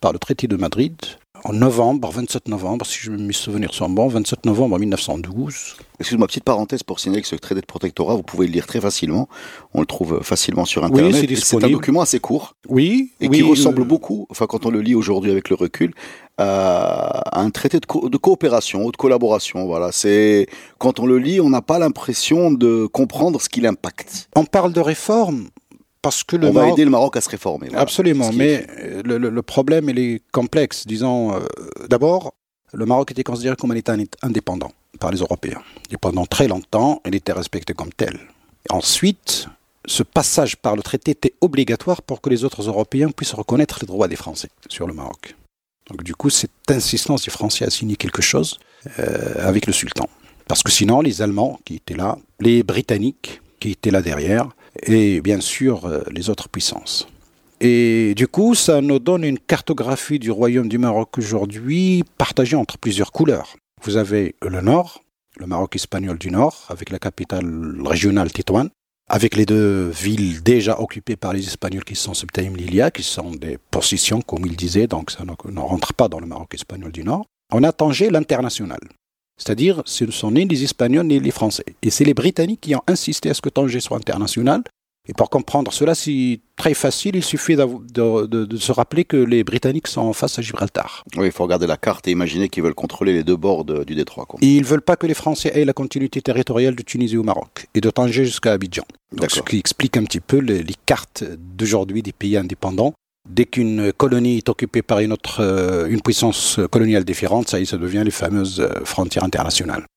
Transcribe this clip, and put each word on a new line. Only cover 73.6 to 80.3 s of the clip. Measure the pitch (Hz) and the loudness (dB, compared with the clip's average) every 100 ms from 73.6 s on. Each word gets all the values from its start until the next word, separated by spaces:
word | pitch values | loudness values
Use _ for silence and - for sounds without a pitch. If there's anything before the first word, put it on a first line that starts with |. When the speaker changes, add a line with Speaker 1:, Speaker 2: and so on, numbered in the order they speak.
| _ | _
Speaker 1:
possessions, | - - - - 110 | -2 0 0 0 0
comme | - 95 92 | -2 -6 -6
ils | 82 | -4
disaient, | 90 92 113 | -2 2 2
donc | 87 78 | -2 -8
ça | - | -12
ne, | 92 82 - | -12 -12 -12
ne | 98 | -8
rentre | 85 92 - | -4 -4 -4
pas | - 113 | 0 0
dans | 82 | 0
le | 85 | -12
Maroc | 76 82 | -14 -14
espagnol | - - 95 87 | -16 -14 -14 -14
du | 82 | -10
nord. | 80 156 214 _ _ | -4 -4 -6 _ _
On | 113 | 2
a | 151 | 4
Tanger | - 156 135 208 | 4 0 2 2
l'international. | 165 151 131 123 - 95 71 - _ _ _ _ _ | 2 0 -2 -2 -6 -8 -10 -16 _ _ _ _ _
C'est-à-dire, | - 107 160 175 - | -6 0 2 2 -2
ce | - | -4
ne | 113 | -4
sont | 110 107 | -2 2